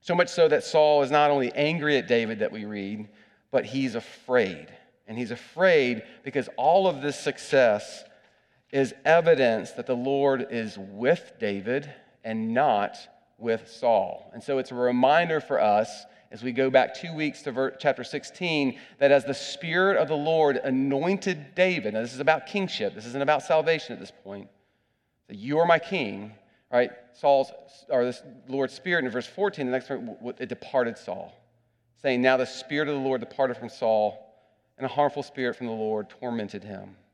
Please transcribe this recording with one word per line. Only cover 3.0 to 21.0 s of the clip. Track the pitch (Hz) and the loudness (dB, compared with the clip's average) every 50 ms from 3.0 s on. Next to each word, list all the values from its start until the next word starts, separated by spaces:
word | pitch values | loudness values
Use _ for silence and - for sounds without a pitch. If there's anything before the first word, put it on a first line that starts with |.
| 107 107 _ _ _ _ _ _ _ _ - | -12 -14 _ _ _ _ _ _ _ _ -2
but | 127 - | -2 -2
he's | - 117 135 135 127 107 | -2 -4 -4 -4 -2 -4
afraid. | - - - - - _ - 127 127 110 95 87 73 - - - - _ _ _ _ _ | -6 -10 -10 -20 -20 _ 0 2 2 2 2 -2 -10 -14 -20 -20 -20 _ _ _ _ _
And | _ 110 | _ -8
he's | 117 123 104 | -8 -8 -8
afraid | 120 117 - - - 156 180 190 175 151 135 123 123 107 - - - - _ | -8 -12 -14 -18 -2 2 4 6 6 6 4 4 0 -4 -6 -14 -20 -16 _
because | 139 - 143 120 - - | -6 -4 -4 -4 -4 -6
all | - 123 147 170 196 190 185 | -2 0 4 4 4 4 2
of | 165 139 135 | 0 0 -4
this | 147 139 | -6 -6
success | - - 147 139 - - - - 135 127 117 104 104 - - - - - - _ _ _ _ _ _ _ _ _ _ _ _ | -4 -6 -6 -6 -6 -6 2 4 6 6 6 4 2 -2 -8 -16 -18 -20 -20 _ _ _ _ _ _ _ _ _ _ _ _
is | - 139 135 120 - - - | 0 0 0 0 -2 -4 2
evidence | - 160 170 165 165 165 135 131 120 113 110 92 - - | 4 4 6 8 6 6 6 6 4 2 0 -2 -6 -10
that | - 117 | -10 -4
the | - 131 | -4 -4
Lord | 120 123 135 139 139 139 139 135 127 110 - | -2 -2 -2 0 2 2 2 2 2 -2 -6
is | - 117 113 107 98 | -6 -6 -6 -6 -8
with | 101 95 95 98 101 117 131 170 170 - - - - | -12 -16 -14 -12 -2 2 2 2 2 0 -18 -12 -6
David | 117 104 101 98 95 110 123 139 143 143 - - _ _ _ _ _ | -4 -4 -4 -4 -4 -2 -4 -4 -4 -8 -18 -20 _ _ _ _ _
and | 113 110 110 110 113 113 | -8 -6 -4 -4 -2 0
not | 123 143 147 113 104 101 104 - - - - _ _ _ _ _ _ | 2 2 4 2 2 0 -2 -6 -10 -18 -20 _ _ _ _ _ _
with | 110 117 113 110 - - | -2 -2 -2 -2 -2 -12
Saul. | - - - 120 113 101 92 90 80 - - - - | -14 -4 0 2 4 4 2 0 -6 -12 -14 -18 -18
And | 120 110 | -16 -6
so | - 139 131 | -4 -2 -2
it's | 127 - 131 | -2 -4 -4
a | |
reminder | 123 123 123 123 123 123 131 147 165 175 170 160 151 | -2 0 0 2 4 4 6 6 4 4 2 -2 -4
for | - - 196 - | -2 -2 0 2
us | - 107 104 104 113 117 - - - - _ _ _ _ - | 4 4 4 2 2 0 -6 -16 -18 -20 _ _ _ _ -18
as | 110 117 | -10 -8
we | 127 | -6
go | 120 117 135 131 | -2 0 0 4
back | 127 131 123 - - | 4 4 4 4 -2
two | - - 170 165 | -10 -12 -10 -6
weeks | 156 156 151 - - - | -4 -4 -4 -6 -6 -10
to | 147 120 | -8 -4
ver-, | 127 135 123 - - | -2 -4 -4 -4 -2
chapter | - 147 131 - 127 | -2 -2 0 0 -6
sixteen, | - - 147 139 - - - 185 175 160 151 143 131 120 - - - - _ | -10 -10 -10 -10 -12 -14 -8 -6 -2 0 0 0 0 -2 -4 -14 -20 -6 _
that | 139 139 139 | 4 4 6
as | 139 127 | 4 4
the | 139 135 | 0 -6
Spirit | - - - - - - 165 160 175 185 196 196 | -6 -6 -10 -12 -10 -8 -4 0 2 2 2 2
of | - 156 139 | 2 0 0
the | 156 | 0
Lord | 147 147 156 165 160 156 143 135 | -2 -2 0 2 4 4 4 2
anointed | 123 - 139 127 131 135 139 139 139 | 0 0 0 0 0 0 0 0 0